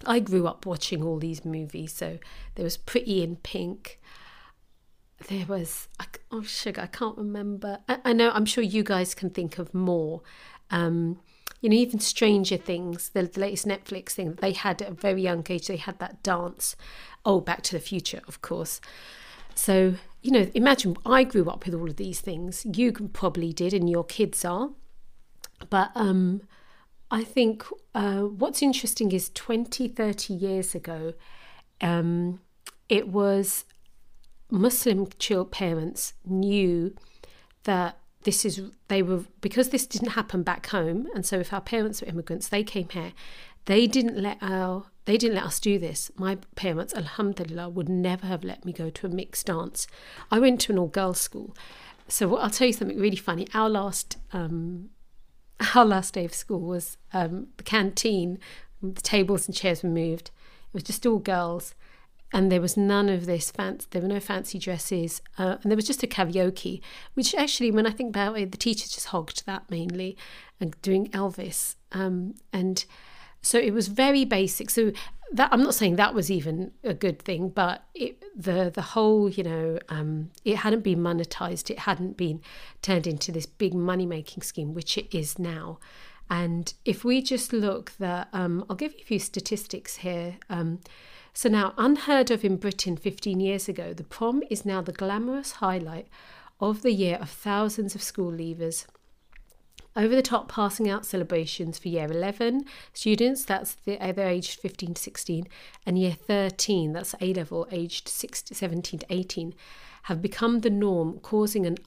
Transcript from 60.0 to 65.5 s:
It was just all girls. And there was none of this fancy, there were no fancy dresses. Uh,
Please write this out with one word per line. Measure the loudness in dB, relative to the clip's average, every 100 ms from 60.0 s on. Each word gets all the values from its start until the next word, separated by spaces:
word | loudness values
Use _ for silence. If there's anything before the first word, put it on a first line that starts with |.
| 0 -2 -8
It | -18 -20 -18 -10
was | -8
just | -6 0 2
all | 2
girls. | 2 0 0 -4 -8 -16 -20 -20 -20 -20 -2
And | 4 6
there | 6
was | 4 4
none | 4 6 4
of | 2 2
this | -2 -2
fancy, | -4 -4 -6 -6
there | -2
were | 0
no | -2
fancy | -2 -4 -4 -8
dresses. | -4 -4 -2 -2 -2 -6 -12 -2
Uh, | -2